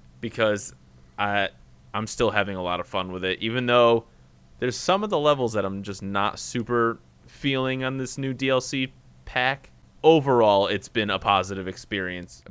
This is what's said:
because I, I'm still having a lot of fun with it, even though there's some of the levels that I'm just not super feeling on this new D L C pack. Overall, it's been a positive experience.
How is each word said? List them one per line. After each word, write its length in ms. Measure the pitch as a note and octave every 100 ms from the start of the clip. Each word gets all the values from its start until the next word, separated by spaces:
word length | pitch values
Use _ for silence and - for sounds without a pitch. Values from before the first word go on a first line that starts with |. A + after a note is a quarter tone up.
| - -
because 520 | A#2 - A2 G#2 - - - - - -
I, 300 | G2+ G2+ G2 - - - -
I'm 140 | - A2
still 240 | - A#2
having 240 | G#2 G2+
a 80 | F#2+
lot 160 | F2+ F2
of 80 | F2
fun 240 | G2+ F#2
with 140 | F#2
it, 160 | F#2 F#2
even 260 | A2 A#2+ B2
though 380 | B2 A#2 A#2 - _ - _ _ -
there's 160 | B2 A#2+
some 260 | - F#3+
of 80 | G#3
the 80 | F3+
levels 360 | D3 C#3+ A#2+
that 100 | G#2+
I'm 180 | G2 G2
just 200 | G2+ F#2+
not 360 | G2 G2 G#2 -
super 600 | - B2 A2+ A#2+ A#2 A#2 _ _ -
feeling 560 | - C#3+ C3+ C3 C3
on 140 | C3 C3+
this 220 | C3 -
new 140 | C3+
D 160 | B2+ C3+
L 120 | C3
C 320 | B2+ C3+ C3 - - -
pack. 460 | - - B2+ C#3+ - - - -
Overall, 640 | D#3 D#3+ C#3 B2 A2 G2+ G2
it's 200 | G2+ -
been 220 | A#2 G#2+
a 80 | F#2+
positive 480 | - G2 F#2 G2 F#2
experience. 800 | F#2 - G#2 F#2 F2+ F2 - -